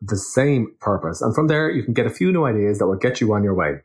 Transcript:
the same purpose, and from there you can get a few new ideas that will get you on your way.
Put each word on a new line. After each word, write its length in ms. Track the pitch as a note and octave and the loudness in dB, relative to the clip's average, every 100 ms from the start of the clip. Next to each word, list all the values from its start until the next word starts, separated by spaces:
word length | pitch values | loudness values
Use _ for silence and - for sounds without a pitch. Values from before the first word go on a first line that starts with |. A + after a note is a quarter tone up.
the 160 | G2+ G2 | -6 -4
same 560 | - B2+ C#3+ C3+ G#2+ - | -2 0 2 2 -2 -4
purpose, 420 | G#2 F#2+ D#2+ E2 | -4 -2 -4 -4
and 120 | A#2+ | -2
from 120 | - D#3 | 2 2
there 240 | D#3 D#3 | 2 0
you 120 | B2+ | -2
can 120 | A#2+ | -2
get 120 | A#2 G#2+ | -2 -2
a 40 | |
few 220 | - F3+ | 0 0
new 120 | F3 | 2
ideas 360 | C#3 G#2+ G#2 G#2 | 2 2 0 0
that 60 | F#2+ | 0
will 100 | F#2 | 0
get 260 | B2 B2+ | -2 0
you 100 | A2+ | 0
on 100 | G#2 | 2
your 120 | G2+ | 2
way. 260 | F2+ D2+ C#2+ | 0 -2 -4